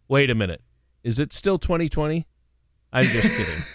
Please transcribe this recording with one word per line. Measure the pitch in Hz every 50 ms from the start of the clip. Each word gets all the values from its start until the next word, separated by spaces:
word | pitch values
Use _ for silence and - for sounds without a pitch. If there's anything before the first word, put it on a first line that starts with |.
| _
Wait | - 135 139 139 127
a | 120
minute. | 110 101 90 82 - _ _ _ _ _ _ _ _ -
Is | 120 110
it | 127 151 - -
still | - - 196 190
twenty | 165 - - 180 165 170 147
twenty? | - 156 151 151 156 170 160 _ _ _ _ _ _ _ _ _ _ _ _ _ -
I'm | - -
just | - - 117 107 214 - - - - 80 80 - -